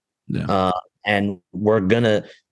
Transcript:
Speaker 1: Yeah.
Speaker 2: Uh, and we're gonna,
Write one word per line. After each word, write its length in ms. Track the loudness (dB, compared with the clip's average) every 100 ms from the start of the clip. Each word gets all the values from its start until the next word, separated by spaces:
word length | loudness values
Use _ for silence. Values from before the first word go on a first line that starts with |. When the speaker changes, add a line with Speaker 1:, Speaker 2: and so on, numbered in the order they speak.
| _ _ -8
Speaker 1:
Yeah. 180 | -6 -2
Speaker 2:
Uh, 260 | 0 0 -2 -8 _
and 340 | -2 0 -2 -6 _
we're 280 | -4 0 2
gonna, 440 | 2 2 2 0 -2 -14 _